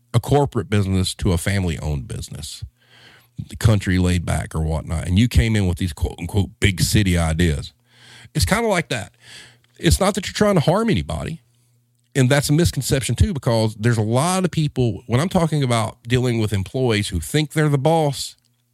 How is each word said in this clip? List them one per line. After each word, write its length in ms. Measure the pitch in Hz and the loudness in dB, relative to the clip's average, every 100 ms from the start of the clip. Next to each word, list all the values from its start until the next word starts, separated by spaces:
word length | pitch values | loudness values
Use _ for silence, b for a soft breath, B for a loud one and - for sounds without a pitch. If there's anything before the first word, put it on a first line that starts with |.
| _ | _
a 80 | 120 | -2
corporate 500 | - 143 143 120 82 | 2 2 2 -2 -2
business 440 | 104 95 95 92 - | 0 0 0 -2 -2
to 160 | 101 | 0
a 60 | 82 | 0
family-owned 680 | - 98 90 73 78 73 58 | 0 -2 -2 -4 -4 -6 -6
business, 560 | - - - 80 - - b b b b b b - - | -10 -10 -12 -14 -14 -16 b b b b b b -16 -14
the 80 | - | 0
country 420 | 117 104 98 90 | 2 2 2 2
laid 280 | 90 87 82 | 2 0 -2
back 280 | 85 52 | -4 -4
or 60 | 80 | -4
whatnot, 460 | 80 80 - 80 87 | -2 -4 -4 -4 0
and 120 | 92 | 2
you 100 | 123 | 4
came 280 | 135 117 107 | 2 2 2
in 100 | 92 | 0
with 120 | 85 | 0
these 160 | 92 | -4
quote-unquote 680 | - - - 85 107 87 - | -4 -6 -6 -4 -2 -4 -2
big 200 | 104 85 | -2 0
city 360 | - 110 95 87 | 0 2 2 2
ideas. 560 | 80 82 87 69 - _ B B B B B | 0 2 0 0 -8 _ B B B B B
It's 100 | 147 | -2
kinda 240 | - 202 233 | 0 0 0
like 200 | 180 - | -2 -2
that. 260 | 120 95 _ B B B B B - | -6 -8 _ B B B B B 0
It's 200 | 165 - | 2 4
not 160 | 196 | 2
that 120 | 208 - | 0 -8
you're 80 | |
trying 220 | - 208 190 | 0 2 4
to 40 | |
harm 300 | 143 190 233 | 2 2 2
anybody, 500 | 107 143 76 71 165 _ _ _ _ _ _ _ | 0 -2 -6 -6 -10 _ _ _ _ _ _ _
and 140 | 143 127 | 0 4
that's 220 | 143 - | 2 2
a 20 | |
misconception 640 | 147 175 - - 139 - | 2 2 0 -2 -2 -2
too, 180 | 120 214 | 0 0
because 440 | 151 - 113 110 104 | 2 0 0 0 0
there's 200 | 117 113 | 0 2
a 60 | |
lot 420 | 107 123 170 185 | 0 0 2 0
of 60 | 185 | 0
people, 540 | - 147 - 120 104 - | 0 -2 0 -2 -2 -2
when 140 | 120 | -2
I'm 80 | 185 | 0
talking 340 | 180 165 151 | 0 0 0
about 400 | 131 117 110 - | 0 0 -2 -8
dealing 360 | 113 127 123 117 | -2 0 0 0
with 140 | 107 | 0
employees 560 | 101 92 135 127 104 104 | -2 -4 -2 0 0 -2
who 120 | 87 | -6
think 320 | - 147 151 | -2 -2 -2
they're 160 | 160 151 | 0 0
the 100 | 143 | 2
boss, 580 | 143 165 147 131 - - _ _ _ | 2 2 0 -4 -10 -14 _ _ _